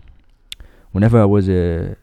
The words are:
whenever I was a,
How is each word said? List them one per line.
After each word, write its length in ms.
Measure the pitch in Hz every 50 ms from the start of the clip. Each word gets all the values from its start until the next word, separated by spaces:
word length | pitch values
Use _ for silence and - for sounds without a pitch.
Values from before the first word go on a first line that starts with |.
| - - - _ _ _ _ _ _ _ - - - - - _ _ _ -
whenever 280 | 95 101 113 113 117
I 60 | 107
was 220 | 98 101 104 95 98
a, 480 | 95 90 87 87 85 82 92 92 101 -